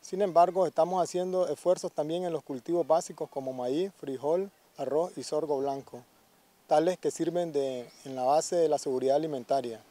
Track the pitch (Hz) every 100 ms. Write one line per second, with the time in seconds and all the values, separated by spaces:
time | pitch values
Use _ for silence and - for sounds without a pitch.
0 | - 185 202 165 175 180 175 - 165 185
1 | 165 180 185 185 180 147 170 180 180 -
2 | 151 170 180 160 - 135 - 170 143 160
3 | - 170 156 - 131 127 123 143 196 -
4 | 139 127 139 175 196 _ _ - 135 143
5 | 175 175 127 151 156 143 139 139 135 123
6 | - _ _ _ _ _ _ 151 165 180
7 | 151 - 165 170 175 143 135 127 117 -
8 | 139 131 127 147 160 180 160 147 - 131
9 | 131 139 160 143 117 139 123 110 -